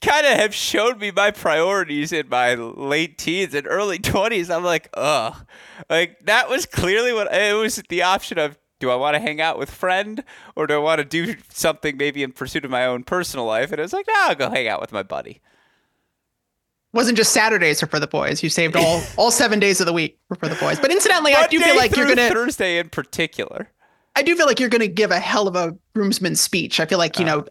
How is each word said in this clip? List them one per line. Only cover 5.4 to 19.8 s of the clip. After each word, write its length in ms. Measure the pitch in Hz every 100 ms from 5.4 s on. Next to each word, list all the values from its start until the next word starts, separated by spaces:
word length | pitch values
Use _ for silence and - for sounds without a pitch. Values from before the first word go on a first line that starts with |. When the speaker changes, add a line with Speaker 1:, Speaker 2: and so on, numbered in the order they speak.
| - - - - -
Speaker 1:
Like, 280 | 160 175 - 185
that 220 | 233 -
was 180 | 269 320
clearly 460 | - 180 214 247
what, 140 | 226 202
it 200 | 180 208 208
was 260 | 220 - -
the 140 | 175
option 360 | 180 196 - 170
of, 180 | 147 143 _ -
do 100 | 127
I 40 | 123
wanna 220 | 147 151
hang 220 | 151 151
out 180 | 160 -
with 120 | 139
friend 500 | - 185 190 208 220 - - -
or 120 | - 180
do 60 |
I 40 | 147
wanna 260 | 156 156
do 300 | 139 165 214 - -
something 480 | - 165 156 156 135
maybe 260 | 147 143
in 80 | 131
pursuit 320 | - 127 160 139
of 40 |
my 140 | 127
own 180 | 127 123
personal 420 | - 180 170 139 113
life? 260 | 110 147
And 60 | 151
it 40 |
was 100 | 180
like, 120 | 381 403
"Nah, 220 | 415 339
I'll 60 |
go 160 | 143 127
hang 180 | 151 110
out 120 | 98
with 120 | -
my 100 | 104
buddy." 380 | 95 69 55 - _ _ _ _ _ _ _ _ _ _ _ _ _ _ _
Speaker 2:
Wasn't 240 | 226 254 226
just 160 | 208
Saturdays 500 | 233 220 208 165 147
are 40 | 156
for 120 | 151
the 80 | 147
boys. 360 | 147 143 151
You 80 | 160
saved 260 | - 165 170
all, 260 | 165 165 -
Speaker 1:
<laughs> 60 | -
Speaker 2:
all 140 | 226
seven 280 | - 233 208
days 220 | 202 190